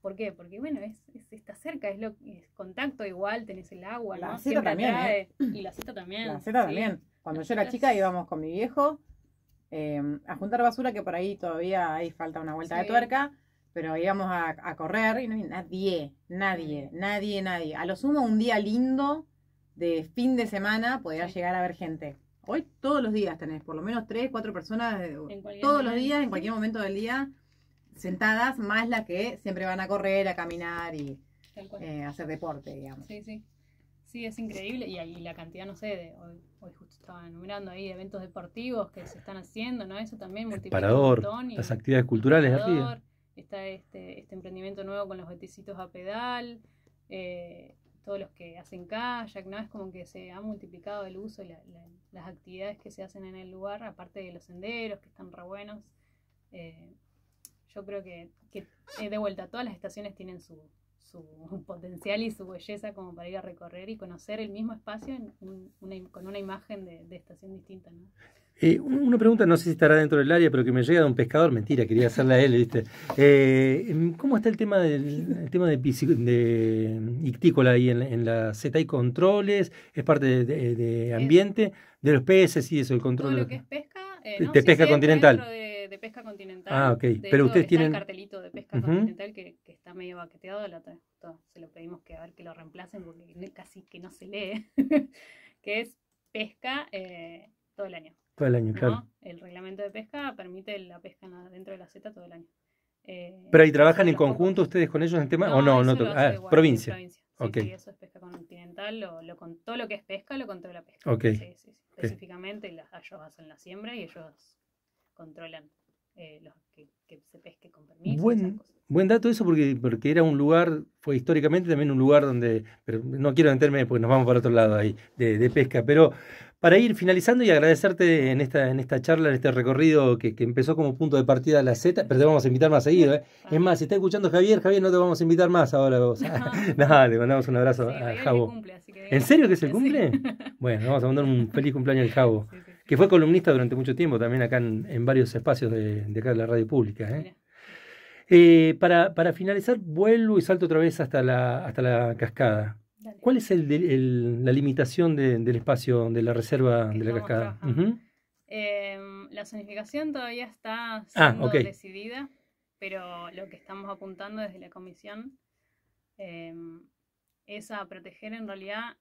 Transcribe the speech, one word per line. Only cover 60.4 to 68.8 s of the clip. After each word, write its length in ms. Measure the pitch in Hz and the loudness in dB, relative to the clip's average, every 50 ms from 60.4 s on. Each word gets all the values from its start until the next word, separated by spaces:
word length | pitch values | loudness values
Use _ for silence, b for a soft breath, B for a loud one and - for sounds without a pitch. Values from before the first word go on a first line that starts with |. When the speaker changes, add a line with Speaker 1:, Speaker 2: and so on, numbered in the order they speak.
| 175 _ 165 156 156 156 _ _ _ _ _ _ | _ _ -20 -20 _ _ _ _ _ _ _ _
Speaker 1:
su 260 | _ _ _ 175 160 156 156 151 160 170 | _ _ _ -20 -20 _ -20 _ -20 -18
<laughs> 160 | 185 190 - _ | -18 -18 -16 _
potencial 540 | 185 175 165 180 180 170 - 202 202 214 | -18 -18 -16 -18 -20 -14 -8 -8 -6 -6
y 80 | 226 226 | -6 -8
su 160 | 214 _ 196 185 | -10 _ -18 -18
belleza 460 | 185 175 - - 208 202 214 214 208 | -18 -20 -16 -16 -16 -14 -14 -16 -16
como 200 | - 185 180 170 | -16 -20 -20 -18
para 120 | 170 170 180 | -18 -18 -14
ir 100 | 185 190 | -14 -14
a 40 | |
recorrer 480 | 185 185 175 175 175 170 170 180 190 202 | -14 -16 -20 _ -20 -20 -20 -20 -18 -18
y 80 | 226 214 | -18 -18
conocer 420 | 196 180 175 170 _ - 208 220 | -18 -20 -20 -20 _ -14 -12 -12
el 100 | 220 208 | -12 -12
mismo 200 | 196 208 220 226 226 | -12 -10 -10 -10 -12
espacio 420 | 220 _ - 208 220 - - 269 | -14 _ -16 -16 -14 -14 -14 -14
en 180 | 254 226 208 _ _ | -14 -16 -18 _ _
un, 320 | 190 185 190 190 185 185 _ _ | -20 -20 -20 -20 -20 -20 _ _
una 140 | 196 190 196 | -20 -18 -18
im-, 140 | 190 185 180 | -18 -18 -20
con 160 | _ 180 185 190 | _ -20 -18 -14
una 100 | 196 202 | -14 -12
imagen 460 | 196 190 190 196 _ _ 220 196 190 | -12 -12 -14 -16 _ _ -18 -18 -16
de, 180 | 180 170 165 170 | -20 -20 -20 -20
de 100 | 170 180 175 | -20 -20 -20
estación 340 | _ _ 180 _ - 190 190 | _ _ -20 _ -20 -20 -20
distinta, 360 | 190 _ _ 190 190 175 170 | -20 _ _ -20 -20 _ _
¿no? 140 | 170 170 180 196 _ b b b b b b b b _ | -20 -20 -20 _ _ b b b b b b b b _
Speaker 3:
Eh, 180 | - 165 165 | 2 4 4
un-, 200 | - | 2